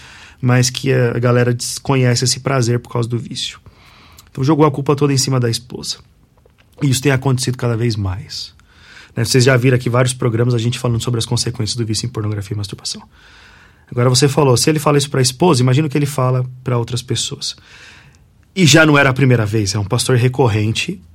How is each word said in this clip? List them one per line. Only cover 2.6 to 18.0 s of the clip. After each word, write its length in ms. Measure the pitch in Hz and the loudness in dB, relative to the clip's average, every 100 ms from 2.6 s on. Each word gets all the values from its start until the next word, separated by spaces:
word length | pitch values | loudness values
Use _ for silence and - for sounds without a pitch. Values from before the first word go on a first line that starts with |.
| 117 120 | 0 -2
por 100 | - | -4
causa 160 | 120 113 | -6 -4
do 100 | 117 | -6
vício. 400 | - 123 - - - _ - - - - - | -8 -10 -10 -12 -20 _ -20 -20 -20 -20 -16
Então 120 | - | -4
jogou 220 | 135 147 151 | 0 4 2
a 60 | |
culpa 240 | 147 135 139 | 2 -2 0
toda 180 | 143 | 2
em 40 | 135 | 0
cima 220 | 139 131 | 0 0
da 100 | 117 | 0
esposa. 480 | 113 - - - - _ _ _ _ _ _ _ - | -4 -8 -14 -12 -12 _ _ _ _ _ _ _ -4
E 80 | 143 | -2
isso 120 | 127 | 2
tem 100 | 147 | 2
acontecido 460 | 131 139 127 - 123 | 2 2 -2 -2 -4
cada 180 | 120 113 | -2 -2
vez 200 | 120 104 | -2 -2
mais. 560 | 95 92 - - - - _ _ - - - - | -4 -6 -10 -14 -16 -20 _ _ -20 -20 -12 -6
Né, 80 | |
vocês 200 | 113 127 | 0 4
já 120 | 123 127 | 4 4
viram 200 | 131 127 | 4 2
aqui 140 | 123 | 0
vários 240 | 120 127 | 0 0
programas 400 | - 127 113 123 | 0 -2 0 0
a 40 | 120 | 0
gente 220 | 117 - | -2 -2
falando 220 | 123 113 | -2 -2
sobre 180 | 127 117 | -2 -4
as 60 | - | -2
consequências 500 | 117 117 120 104 117 | -4 -4 -6 -6 -4
do 100 | 110 | -4
vício 200 | 107 120 | -4 -6
em 40 | |
pornografia 440 | 113 107 104 95 | -6 -6 -6 -6
e 40 | 104 | -8
masturbação. 440 | 101 - - 214 - _ - - - - - _ - | -8 -10 -12 -14 -16 _ -20 -20 -20 -20 -20 _ -10
Agora 200 | 123 127 | 0 2
você 180 | 127 143 | 4 2
falou, 300 | 156 135 120 | 4 4 4
se 120 | 160 | 2
ele 100 | 156 | 0
fala 180 | 151 143 | 2 2
isso 120 | 143 | 0
pra 120 | 135 | -2
esposa, 400 | 127 - 180 127 | -2 2 2 4
imagina 260 | 127 131 156 | 2 2 0
o 20 | |
que 80 | 151 | -2
ele 80 | 143 | -2
fala 400 | - 127 127 127 - | -2 -2 -2 -4 -8
pra 140 | 127 120 | -4 -4
outras 240 | 117 120 | -4 -6
pessoas. 540 | - - - - - - - - - - | -6 -6 -6 -8 -12 -12 -18 -20 -20 -20